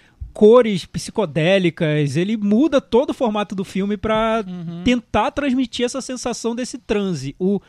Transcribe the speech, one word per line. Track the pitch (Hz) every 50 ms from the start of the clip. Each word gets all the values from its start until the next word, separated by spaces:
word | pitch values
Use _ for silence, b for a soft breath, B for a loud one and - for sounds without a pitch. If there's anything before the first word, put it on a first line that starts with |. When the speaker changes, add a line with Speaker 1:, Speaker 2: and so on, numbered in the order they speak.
| b b b b b -
Speaker 1:
cores | - - 214 214 233 254 240 220 202 160 -
psicodélicas, | - - 170 - - - 226 202 156 123 165 156 175 196 196 180 165 - - 170 151 151 151 147 139 127
ele | 165 180 202 226
muda | 214 202 202 208 226 302 311 285 262
todo | - - - 233 302 311
o | 269
formato | - 269 214 208 208 208 - 208
do | 185 190
filme | - - 190 196 202 208
pra | 196 - 214 220 220 226 226 220 226 202
Speaker 2:
Uhum. | 185 180 180 165 170 170 175 175
Speaker 1:
tentar | 254 247 240 - _ - 214 220 285
transmitir | - 294 285 277 247 269 254 - - - 240
essa | 240 - 262
sensação | - - 254 233 - 254 226 - - 226 240
desse | 233 247 - -
transe. | 247 _ - 220 208 202 190 175 135 131 139 - -
O, | 180 190 202 185 b